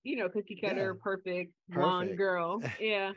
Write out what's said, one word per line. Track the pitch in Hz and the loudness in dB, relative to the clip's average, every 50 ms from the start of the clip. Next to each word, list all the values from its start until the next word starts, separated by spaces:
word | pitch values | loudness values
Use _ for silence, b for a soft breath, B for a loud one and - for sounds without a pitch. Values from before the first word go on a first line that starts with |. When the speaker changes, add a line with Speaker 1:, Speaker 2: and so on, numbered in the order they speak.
| - | -6
Speaker 1:
you | 262 311 | -4 -2
know, | 240 196 180 | 0 0 0
cookie | - 208 202 - 202 180 | 0 -2 -4 -4 -6 -4
cutter, | 214 196 185 190 196 190 185 | -2 0 0 0 0 -2 -2
Speaker 2:
Yeah. | 190 | -2
Speaker 1:
perfect, | - 202 190 185 - 185 180 180 175 175 - _ _ - | -2 -2 -2 -2 -2 -2 -2 -2 -4 -6 -10 _ _ -4
blonde | 175 156 143 175 185 180 180 196 | 0 2 4 4 4 2 2 0
Speaker 2:
Perfect. | 185 180 | 0 2
Speaker 1:
girl. | 196 190 180 175 170 170 190 233 | 2 2 2 2 0 0 -2 -2
Speaker 2:
<laughs> | 226 - - - | -2 -4 -4 -2
Speaker 1:
Yeah. | 214 220 208 196 196 190 196 | 0 0 2 2 0 -2 -4